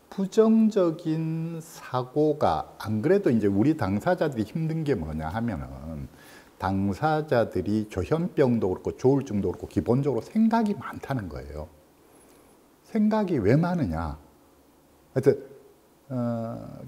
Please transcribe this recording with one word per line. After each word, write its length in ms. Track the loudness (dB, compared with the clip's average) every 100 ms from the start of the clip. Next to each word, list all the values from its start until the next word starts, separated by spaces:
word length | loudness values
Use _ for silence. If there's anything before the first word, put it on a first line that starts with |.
| -14
부정적인 1500 | -6 -2 4 6 6 4 4 2 0 -2 -2 -2 -4 -6 -8
사고가, 1120 | -14 -18 -6 -4 -2 0 0 2 0 0 -4 -10
안 220 | -4 0
그래도 280 | 2 4 4
이제 180 | 4 4
우리 300 | 4 2 2
당사자들이 640 | 0 0 0 0 -2 -2
힘든 400 | -4 -4 -4 -2
게 120 | -2 -2
뭐냐 340 | -2 -6 -6
하면은, 800 | -4 -4 -4 -8 -12 -12 -10 -12 -16 -20 -20 -20 -6
당사자들이 1300 | -2 0 0 0 0 0 2 2 2 0 -2 -2 -2
조현병도 800 | -4 -2 0 -2 2 2 2 0
그렇고 300 | -2 -6 0
조울증도 500 | 4 4 0 -2 -2
그렇고 200 | -4 -4
기본적으로 540 | -2 2 2 2 -2
생각이 520 | -2 2 4 4 0
많다는 560 | -2 -8 -12 -6 -6 -6
거예요. 400 | -10 -10 -10 -12 -16 _ _ _ -20 -20 -20 _ _ _ _
생각이 540 | -6 0 2 2 2 2
왜 180 | 4 4
많으냐? 640 | 4 0 -2 -2 -6 -8 -16 _ _ _ _ _ _ _ _
하여튼, 280 | 0 2 2 -2 -20 -20 _ _ _ -10
어, 760 | -6 -4 -4 -6 -10 -12 -16